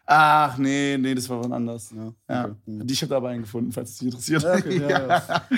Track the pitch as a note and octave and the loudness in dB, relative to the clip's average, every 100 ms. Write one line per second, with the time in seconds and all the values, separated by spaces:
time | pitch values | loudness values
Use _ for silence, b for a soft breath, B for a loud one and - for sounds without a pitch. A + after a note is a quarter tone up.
0 | - D3+ D3+ D3+ C#3+ B2+ C3+ C#3+ C#3+ C#3 | 4 6 8 6 4 2 0 2 0 0
1 | C3 B2+ A#2+ A#2+ B2 A#2+ A#2 A#2 - A2 | 0 -2 -4 -4 -4 -4 -4 -8 -12 -12
2 | A2+ - - B2+ A2 G#2 - G#2+ B2 C3 | -12 -12 -6 -6 -6 -10 -12 -8 -4 -4
3 | D#3 C3+ B2 A#2 G#2+ A#2 B2 B2+ B2 - | -2 -2 -2 -6 -6 -6 -4 -6 -10 -6
4 | B2 B2 - D#3 D#3+ F#3+ F3+ F3+ C#3+ F3+ | -6 -4 0 0 2 2 2 0 2 0
5 | F3 E3+ - E3+ - | 2 0 0 -4 0